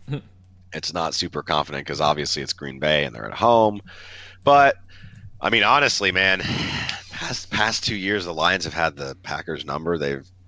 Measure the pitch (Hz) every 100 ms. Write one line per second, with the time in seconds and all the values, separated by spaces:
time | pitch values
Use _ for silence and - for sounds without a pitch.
0 | - 143 - - - - - 80 - 85
1 | 80 - 87 76 - 78 73 73 69 71
2 | 76 76 71 - 69 - 71 67 76 76
3 | 69 57 53 - 113 117 107 104 - -
4 | - - - - - 143 139 - - -
5 | - - - - 90 113 104 139 139 -
6 | 98 92 95 95 92 - - - - -
7 | - - - 120 - - 107 113 - 107
8 | 92 104 87 80 82 95 80 80 80 71
9 | 69 67 - 73 - 78 71 71 80 85
10 | 71 69 71 -